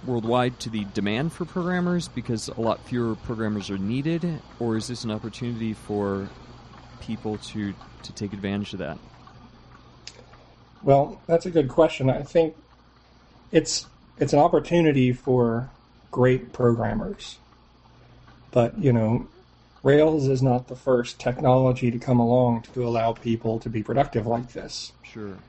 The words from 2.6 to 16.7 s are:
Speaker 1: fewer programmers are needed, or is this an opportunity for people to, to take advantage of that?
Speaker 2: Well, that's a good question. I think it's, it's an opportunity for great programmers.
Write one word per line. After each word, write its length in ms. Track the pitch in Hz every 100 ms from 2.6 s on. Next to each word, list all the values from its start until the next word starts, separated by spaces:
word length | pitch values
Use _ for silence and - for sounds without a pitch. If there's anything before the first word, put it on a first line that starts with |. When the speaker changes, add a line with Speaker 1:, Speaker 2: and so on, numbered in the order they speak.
| 113 101 -
Speaker 1:
fewer 280 | 123 117 107
programmers 540 | - 113 110 104 95
are 80 | 98
needed, 640 | 98 123 143 165 175 156 - -
or 160 | 117 110
is 120 | 104
this 160 | 120
an 80 | 117
opportunity 640 | 107 113 - 120 117 113
for 540 | 107 - 104 101 98 98 - - - - - - -
people 360 | - 110 110 107
to, 360 | - 110 101 95 - -
to 120 | -
take 200 | - 104
advantage 400 | 101 98 101 101
of 60 | 98
that? 180 | 78 78 - - - - - - - - - - - - - - - - _ -
Speaker 2:
Well, 400 | - 139 147 - -
that's 180 | 165 185
a 60 |
good 180 | 165 135
question. 400 | - 156 - 131
I 140 | 123
think 320 | 139 175 160 - _ _ _ _ _ _ _ _ -
it's, 340 | 165 156 - - _ _ -
it's 160 | 139
an 60 | 143
opportunity 720 | 165 170 147 170 160 139 127
for 560 | 123 - 127 120 113 127 - _ _ _
great 420 | - 127 127 -
programmers. 880 | - 123